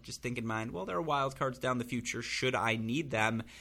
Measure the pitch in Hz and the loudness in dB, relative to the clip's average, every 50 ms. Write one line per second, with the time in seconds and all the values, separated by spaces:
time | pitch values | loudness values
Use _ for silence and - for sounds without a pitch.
0 | - - - - - 123 120 123 113 113 110 110 110 120 127 175 190 190 180 175 | -10 -12 -10 -6 -4 -4 -2 -2 -2 0 0 -2 -2 -2 -4 -6 -4 -2 -2 -2
1 | 170 156 147 139 135 135 135 - 147 131 127 - - 127 127 123 120 123 131 120 | 0 2 2 2 2 0 0 0 0 0 0 0 0 2 2 2 0 0 -2 -2
2 | 117 - - 120 117 - - - - 131 127 107 101 113 113 117 110 113 120 151 | -2 -2 -4 -4 -4 -4 -2 2 2 2 4 4 4 2 2 2 0 0 0 0
3 | 165 135 120 110 107 113 113 113 113 - - - | 0 0 2 2 4 4 2 0 -4 -6 -12 -18